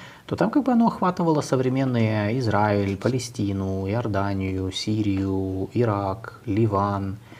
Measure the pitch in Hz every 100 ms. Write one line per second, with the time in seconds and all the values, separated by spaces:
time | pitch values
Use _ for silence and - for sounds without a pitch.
0 | - - - - 180 294 262 240 233 -
1 | 185 180 170 151 - 131 127 131 135 120
2 | 110 107 104 120 120 101 107 104 98 98
3 | 120 127 - - 104 98 95 95 95 110
4 | 123 98 98 98 95 92 95 92 - 107
5 | 104 95 98 95 95 95 95 117 117 101
6 | 98 110 - - - 101 113 98 101 101
7 | 98 101 - -